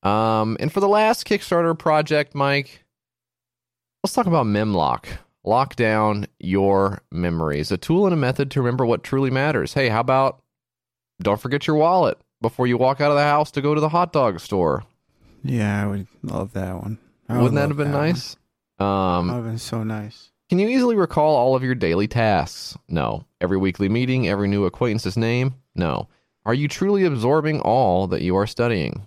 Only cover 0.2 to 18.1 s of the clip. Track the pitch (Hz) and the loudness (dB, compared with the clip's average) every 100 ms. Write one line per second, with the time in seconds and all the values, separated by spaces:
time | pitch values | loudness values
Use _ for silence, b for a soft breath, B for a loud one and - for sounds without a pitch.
0.2 | 110 110 110 113 147 202 196 208 214 233 | 2 2 0 -2 -2 0 2 4 2 0
1.2 | - 202 - 175 165 160 - 156 147 151 | -2 -4 0 0 0 0 0 0 2 0
2.2 | 147 139 139 139 131 - _ _ _ _ | -2 -2 0 0 -4 -14 _ _ _ _
3.2 | _ _ _ _ _ _ _ _ - - | _ _ _ _ _ _ _ _ -4 -2
4.2 | 208 165 117 104 107 95 73 58 - - | 2 2 2 0 0 2 0 -2 -8 -16
5.2 | _ _ 95 113 135 - 113 110 107 104 | _ _ -2 0 0 0 0 2 0 -2
6.2 | 101 _ 90 95 98 98 98 95 _ 82 | -6 _ -2 0 2 2 2 -2 _ -4
7.2 | 87 82 78 73 78 90 - 165 202 170 | -2 -2 -2 -2 -4 -4 0 2 2 2
8.2 | 131 131 143 143 123 127 120 117 - 135 | 0 -2 -4 -2 -2 0 0 0 -2 -2
9.2 | 135 131 143 135 69 - 131 110 127 131 | 0 0 0 -2 -2 -2 0 0 2 2
10.2 | 135 - _ _ _ _ _ _ _ _ | 2 -2 _ _ _ _ _ _ _ _
11.2 | 101 104 127 143 - 151 160 185 143 - | -2 0 0 -4 0 2 4 4 2 0
12.2 | _ _ 113 - 127 120 131 135 147 143 | _ _ -6 -2 0 2 2 2 2 2
13.2 | 147 147 151 - 139 151 151 170 175 156 | 4 2 0 -2 0 0 2 0 0 2
14.2 | 123 87 - 98 85 65 - _ _ _ | 0 0 -4 0 2 0 -4 _ _ _
15.2 | _ - 135 123 104 101 101 101 95 _ | _ -10 -4 -2 0 0 -2 -6 -10 _
16.2 | - - 98 98 92 92 98 110 _ _ | -8 -6 -6 -6 -8 -8 -10 -10 _ _
17.2 | _ 120 123 143 143 143 147 143 156 | _ 2 2 2 0 0 -2 0 0